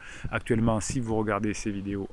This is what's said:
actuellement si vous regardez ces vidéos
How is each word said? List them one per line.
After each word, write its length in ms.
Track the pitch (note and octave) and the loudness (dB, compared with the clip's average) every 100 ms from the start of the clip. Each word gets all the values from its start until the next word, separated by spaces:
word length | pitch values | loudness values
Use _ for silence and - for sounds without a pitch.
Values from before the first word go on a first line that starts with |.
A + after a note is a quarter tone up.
| - - - | -12 -8 -4
actuellement 500 | A2+ - A2+ A#2 A2 | -4 2 4 4 2
si 200 | - C3+ | 0 -2
vous 160 | A2+ A2 | 0 2
regardez 360 | A2 G2+ G#2+ | 2 2 2
ces 180 | G2 A2 | -2 -2
vidéos 380 | G2 G2 G2+ F#2+ | -4 -2 -4 -4